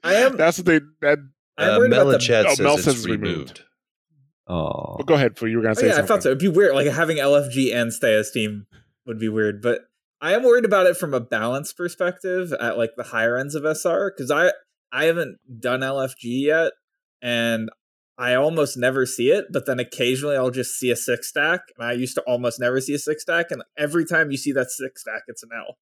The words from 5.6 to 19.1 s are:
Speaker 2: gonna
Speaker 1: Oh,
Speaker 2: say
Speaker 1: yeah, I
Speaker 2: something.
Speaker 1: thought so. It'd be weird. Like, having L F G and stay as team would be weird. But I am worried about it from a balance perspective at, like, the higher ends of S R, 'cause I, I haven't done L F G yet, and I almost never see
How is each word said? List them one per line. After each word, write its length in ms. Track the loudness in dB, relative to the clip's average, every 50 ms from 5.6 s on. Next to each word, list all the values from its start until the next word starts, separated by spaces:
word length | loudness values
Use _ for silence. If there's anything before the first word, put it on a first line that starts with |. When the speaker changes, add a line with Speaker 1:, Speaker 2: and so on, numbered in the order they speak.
Speaker 2:
gonna 100 | 0 0 2
Speaker 1:
Oh, 40 | 2
Speaker 2:
say 60 | 2
Speaker 1:
yeah, 60 | 4
I 40 | 4
Speaker 2:
something. 120 | 2 2 2
Speaker 1:
thought 140 | 0 2
so. 60 | 2 0
It'd 80 | 0 2
be 80 | 2 2
weird. 260 | 4 4 4 6 4
Like, 120 | 2 2 0
having 300 | 0 0 0 0 0 0
L 180 | 2 4 4
F 140 | 4 2 0
G 200 | 0 0 0 2
and 200 | 2 0 -2 -2
stay 220 | -2 0 2 2 4
as 160 | 2 0 0
team 360 | -4 -4 -4 -4 -6 -10 -14 _ _ -20 _ _ _ _ _
would 120 | -12 -8 -4
be 100 | -4 -2
weird. 320 | 0 0 0 0 -2 -2
But 200 | -2 -2 -2 -2 -4 _ _ _ _ _ _ _
I 100 | -2 0 0
am 80 | 2
worried 220 | 4 4 4 6 4
about 220 | 2 2 4 4
it 100 | 4 2
from 160 | 2 -4 -4
a 80 | -4 -4
balance 520 | -4 -4 -4 -4 -2 -2 -4 -4 -6 -10 -10
perspective 760 | -8 -8 -8 -6 _ -4 -4 -4 -6 -8 -4 -4 -4 -4 -4 -6 -4
at, 200 | -4 -4 -2 -2
like, 140 | -4 -4 -4
the 60 | -10 -12
higher 320 | -6 -4 -2 0 0 0
ends 180 | -2 -4 -6 -8
of 120 | -4 -4
S 180 | -4 -4 -2 -2
R, 260 | -2 -2 0 -2 -4
'cause 200 | -6 -8 -4 -2
I, 220 | 0 2 2 2 0 -2 _ _ _ _ _ _
I 140 | -4 0 0
haven't 340 | 0 0 0 -4 -6 -8 _ _ _ -18 -6
done 220 | -4 -4 -2 -2
L 180 | -2 -4 -4 -4
F 160 | -4 -6 -8 _
G 280 | -10 -6 -4 -2 0
yet, 260 | 2 2 2 0 0 -4 _ _ _ _ _ _ _ _ _
and 500 | -6 -4 -2 0 0 0 -2 -2 -4 -8 -12 _ _ _ _ _ _ _ _ -6
I 160 | -2 0 2
almost 420 | 2 2 2 2 0 -2 -2 -2
never 300 | -2 -2 0 0 0 -2
see 240 | -2